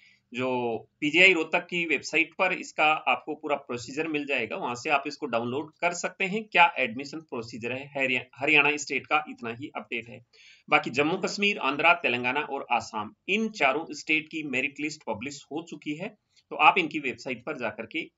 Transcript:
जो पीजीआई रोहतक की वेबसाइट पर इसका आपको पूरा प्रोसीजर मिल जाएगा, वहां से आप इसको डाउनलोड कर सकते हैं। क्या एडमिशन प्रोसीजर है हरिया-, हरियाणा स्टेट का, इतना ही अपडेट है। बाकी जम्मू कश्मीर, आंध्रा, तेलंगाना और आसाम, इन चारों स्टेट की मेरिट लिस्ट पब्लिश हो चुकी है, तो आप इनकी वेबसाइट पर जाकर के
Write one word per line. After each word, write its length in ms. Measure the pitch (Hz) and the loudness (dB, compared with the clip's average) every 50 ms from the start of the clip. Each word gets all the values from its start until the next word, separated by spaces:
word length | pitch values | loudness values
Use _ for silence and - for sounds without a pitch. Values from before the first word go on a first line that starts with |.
| _ _ _ _ _ - | _ _ _ _ _ -12
जो 160 | - 120 127 131 127 123 120 117 113 107 - _ _ - | -6 -4 -2 0 0 0 0 -2 -4 -4 -8 _ _ -4
पीजीआई 320 | 151 151 147 170 185 190 | -2 2 6 8 8 8
रोहतक 340 | 180 160 160 160 - 175 175 | 8 6 2 0 0 -2 -2
की 180 | - 175 175 170 | -2 -4 -4 0
वेबसाइट 460 | 160 147 127 - - - 165 165 160 - | 0 0 -2 -2 -2 0 0 0 0 0
पर 180 | - 190 180 | 0 0 0
इसका 320 | 180 - 139 - - - 156 | 0 -2 -8 -8 0 2 4
आपको 500 | 151 156 - - 135 127 - - - 151 | 4 4 2 2 0 0 0 -2 -8 -8
पूरा 220 | 147 - 147 147 | -6 -2 -2 -2
प्रोसीजर 520 | - - - 123 120 - - 131 147 151 165 | -2 -2 -6 -6 -6 -6 -6 -4 -4 -2 -2
मिल 160 | 151 147 143 | -2 -4 -2
जाएगा, 300 | 135 139 127 113 104 - | -2 -2 -2 -2 -2 -4
वहां 180 | 190 170 127 120 | -4 -4 -4 -6
से 160 | 117 - 160 | -4 0 0
आप 140 | 147 143 - | 0 2 0
इसको 200 | 151 143 - 147 | -2 -8 -6 -6
डाउनलोड 440 | 127 117 117 120 120 123 143 156 156 _ - | -2 -2 0 0 0 -2 -4 -6 -8 _ -2
कर 120 | 170 175 | -2 -2
सकते 320 | 175 - - 185 - - 196 | -2 -2 -6 -6 -4 -4 -4
हैं। 180 | 185 196 220 220 | -2 -2 -4 -4
क्या 280 | - - 175 175 165 - 131 | 2 6 6 6 6 6 0
एडमिशन 420 | 131 117 110 131 139 143 - 160 | -2 -2 -2 -6 -8 -8 -10 -12
प्रोसीजर 520 | 160 - 143 120 113 117 120 110 110 120 | -10 -8 -8 -8 -8 -8 -10 -8 -6 -6
है 120 | 127 131 139 143 - | -6 -6 -8 -6 -4
हरिया-, 280 | 139 135 127 127 123 123 - - | -2 0 0 0 0 -2 -6 -8
हरियाणा 400 | - 143 151 156 147 139 147 147 | -2 2 4 6 6 6 4 2
स्टेट 300 | 147 147 - 143 127 123 | -2 -4 -4 -4 -4 -2
का, 180 | - 151 151 - - | 0 0 0 0 -2
इतना 240 | 120 - 120 113 117 | -10 -8 -8 -8 -8
ही 160 | 120 147 - - | -8 -10 -10 -10
अपडेट 320 | 120 110 - 123 117 113 117 | -10 -10 -8 -8 -8 -8 -10
है। 120 | 113 117 - _ _ - - - - _ _ - | -18 -20 -20 _ _ -20 -20 -20 -20 _ _ 2
बाकी 220 | 151 151 156 160 | 2 2 2 2
जम्मू 260 | 120 131 147 226 277 | 0 2 2 2 2
कश्मीर, 420 | 285 - 185 - 202 202 202 208 - | 0 -2 -4 -2 0 0 0 0 0
आंध्रा, 340 | - 131 143 143 156 165 175 | -2 -2 0 4 4 4 4
तेलंगाना 460 | - - 127 120 123 120 123 131 147 | 4 2 0 0 0 0 0 0 -2
और 260 | 151 - 135 135 - - | -2 -2 -6 -6 -2 0
आसाम, 420 | 120 113 110 - - 107 104 110 - _ - - | 0 0 0 -2 -6 -6 -6 -8 -10 _ -4 -2
इन 200 | 190 220 220 214 | 0 0 0 -2
चारों 340 | 214 - 147 135 131 156 165 - | 0 2 2 2 2 2 -2 -6
स्टेट 380 | 147 - - - 156 156 151 156 | -10 -8 -2 0 0 0 0 -4
की 140 | - 160 | -10 -8
मेरिट 380 | 151 147 127 127 131 139 139 143 | -6 -2 -2 -2 -2 -2 -4 -6
लिस्ट 220 | 147 151 151 - - | -8 -8 -8 -8 -6
पब्लिश 380 | 120 110 101 123 143 143 - - - | -6 -6 -6 -6 -10 -10 -12 -14 -10
हो 140 | 135 165 170 - | -10 -10 -10 -10
चुकी 240 | - 147 - 151 147 | -14 -12 -8 -8 -8
है, 140 | 156 185 240 - _ _ _ _ _ _ - | -6 -8 -12 -12 _ _ _ _ _ _ -8
तो 40 | 151 | 2
आप 220 | 139 151 165 175 196 | 8 8 8 8 6
इनकी 200 | 170 147 151 156 | 0 -2 -4 -4
वेबसाइट 440 | 139 127 113 - - 135 127 113 - | -4 -6 -6 -6 -8 -8 -8 -8 -8
पर 120 | 160 - 127 | -8 -8 -4
जाकर 280 | 120 107 104 - 110 | -4 -6 -6 -6 -10
के 180 | 107 - 160 - - _ | -8 -8 -8 -8 -10 _